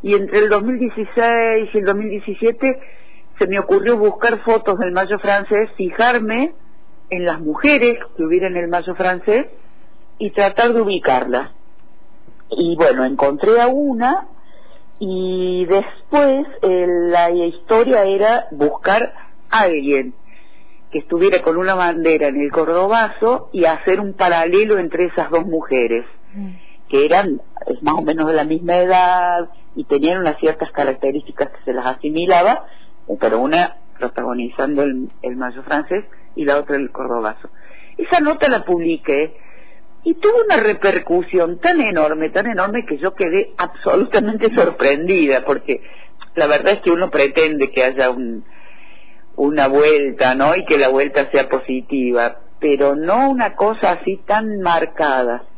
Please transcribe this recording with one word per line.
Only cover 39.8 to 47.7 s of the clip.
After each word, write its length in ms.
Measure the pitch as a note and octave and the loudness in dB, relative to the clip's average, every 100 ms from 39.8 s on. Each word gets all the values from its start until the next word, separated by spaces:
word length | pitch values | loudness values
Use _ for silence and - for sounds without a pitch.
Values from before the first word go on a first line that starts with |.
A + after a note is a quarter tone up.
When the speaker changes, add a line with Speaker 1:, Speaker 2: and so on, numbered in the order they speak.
| - - | -14 -4
Speaker 1:
y 100 | E4 | -2
tuvo 300 | - G#4 A#4 | 2 4 4
una 120 | G#4+ D#4 | 4 4
repercusión 1040 | G#3+ G#3 G3 F3+ - F3 E3+ F#3 E3+ F3 | 2 2 2 0 0 -2 2 0 0 0
tan 220 | E4+ F4 | 0 2
enorme, 480 | A3+ F3 D3+ D#3 D#3 | 2 2 0 0 -2
tan 160 | F3+ | -2
enorme 400 | G#3 G3 G3 A#3 | -2 -2 -2 -2
que 120 | A#3 C#3+ | -4 -4
yo 160 | F#3 | -4
quedé 400 | F#3 F3 F#3 - - | -2 0 0 0 -4
absolutamente 960 | F3+ - - F3 B3+ - G#3 A3 A3 | -6 -4 0 2 4 2 2 0 2
sorprendida, 880 | A#3 F3 - C3+ C#3+ F3 F#3+ D3 C3 | 4 2 4 2 2 2 2 4 2
porque 380 | B2+ C3 - B2 - - - - - | 2 -2 -2 -6 -6 -14 -14 -14 -8
la 120 | - D3 | 0 2
verdad 260 | D3 F#3 | 4 2
es 60 | G#3 | 2
que 100 | F#3 | 2
uno 180 | E3+ F3+ | 2 2
pretende 600 | D3 C#3 C#3+ D#3 D3 C3+ | 2 2 4 2 2 0